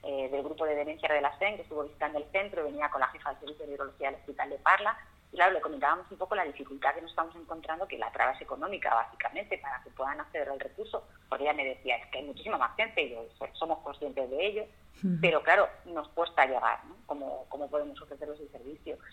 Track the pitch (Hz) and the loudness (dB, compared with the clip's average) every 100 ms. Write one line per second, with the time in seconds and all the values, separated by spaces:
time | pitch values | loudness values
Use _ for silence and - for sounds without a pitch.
0 | - 139 131 139 143 156 156 147 147 156 | -2 -2 0 -2 -4 -2 0 2 0 -2
1 | 156 151 143 - 196 208 170 151 147 - | 2 4 4 2 0 0 -6 -4 -4 -2
2 | 151 151 151 196 196 170 151 143 147 139 | -2 -2 -2 -2 0 -2 -2 0 0 2
3 | 127 - 147 135 143 151 151 143 139 - | 0 0 -8 -6 -10 -10 -8 -6 -8 -4
4 | 139 139 - 135 139 139 - 190 208 233 | -4 -4 -10 -6 -4 2 6 6 4 -4
5 | - - - - 180 180 156 143 143 170 | -10 -20 -12 6 6 6 -2 0 2 2
6 | 185 190 185 208 160 - 139 139 139 156 | -2 -8 -2 0 -2 -4 -12 0 0 0
7 | 165 - 165 170 160 165 156 165 190 127 | -4 -4 -4 -4 -10 -10 -6 -4 -4 -4
8 | 113 - 123 131 - 131 165 190 - 113 | -6 2 2 2 -6 -6 -4 -2 2 4
9 | 113 - 117 165 202 - 139 127 139 123 | 2 -4 -6 -4 -6 -6 -4 -8 -10 -6
10 | 135 147 151 165 139 139 131 - - - | -4 -4 -6 -4 -4 -4 -8 -10 -8 -8
11 | - - _ - 143 151 135 127 131 120 | -8 -20 _ -2 0 0 -2 -4 -2 -2
12 | - 131 143 135 208 214 123 - 220 - | -2 -10 -8 -10 -4 0 0 2 -2 0
13 | 139 120 117 - 117 - 165 156 143 139 | -2 -4 -12 -10 -10 -6 -2 -2 -4 -6
14 | 143 135 127 135 196 208 - - - - | -6 -2 -2 0 0 -2 -6 -12 -20 -2
15 | 196 170 175 156 160 190 - - 175 165 | 0 4 6 4 8 8 8 2 -8 -8
16 | 147 - 170 - 131 127 113 120 - - | -6 -2 2 6 6 6 2 2 -6 -20
17 | - 147 139 143 127 139 143 147 147 139 | -8 -6 -4 -8 -8 -8 -2 -2 -2 -8
18 | 151 143 151 147 147 127 123 160 - - | -14 -10 -10 -10 -12 -14 -14 -12 -12 -12
19 | - | -12